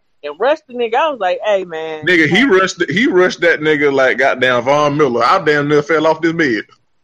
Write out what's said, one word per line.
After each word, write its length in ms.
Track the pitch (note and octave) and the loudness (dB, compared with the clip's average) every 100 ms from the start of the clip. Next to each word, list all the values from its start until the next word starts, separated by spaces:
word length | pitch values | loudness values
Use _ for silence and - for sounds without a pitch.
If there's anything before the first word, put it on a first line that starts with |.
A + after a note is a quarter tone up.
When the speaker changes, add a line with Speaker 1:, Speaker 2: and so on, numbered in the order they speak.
| _ _ | _ _
Speaker 1:
and 160 | D3 D3 | -12 -4
rushed 300 | A#3+ D#4 - | -2 -2 -6
the 60 | |
nigga," 200 | B3 A#3 | -6 -2
I 160 | A#3 D#4+ | 0 -2
was 80 | C4 | -2
like, 220 | F#3 F3+ | -4 -2
"Hey, 200 | G#3+ G3+ | -2 -2
man." 420 | F#3 D#3+ D#3+ D#3 D3+ | -4 -8 -8 -6 0
Speaker 2:
Nigga, 220 | F3 D3+ | 2 2
he 160 | F#3 | 2
rushed, 440 | C4+ F#3+ F#3 - F3 | 2 2 0 -2 -4
he 200 | F3+ C4+ | -2 0
rushed 320 | F3+ F3+ - | 2 2 2
that 180 | E3+ D3+ | 0 0
nigga 340 | D3+ D3+ C#3+ | 0 0 2
like 260 | C#3 C3 A2+ | 2 2 2
goddamn 440 | C3 F#2+ B2+ B2 | 0 0 0 0
Von 340 | A#2 C#3+ D3 C#3+ | 2 2 2 2
Miller. 280 | D3 A#2 | 0 2
I 180 | A#2+ F#3+ | 2 2
damn 220 | D#3 D3 C#3+ | 2 0 2
near 160 | D3 | 0
fell 240 | C#3+ D#3+ D#3 | 0 0 0
off 140 | D#3 | 0
this 140 | E3 | -2
bed. 320 | E3 D3+ G#2+ - _ _ _ | -2 -2 -2 -6 _ _ _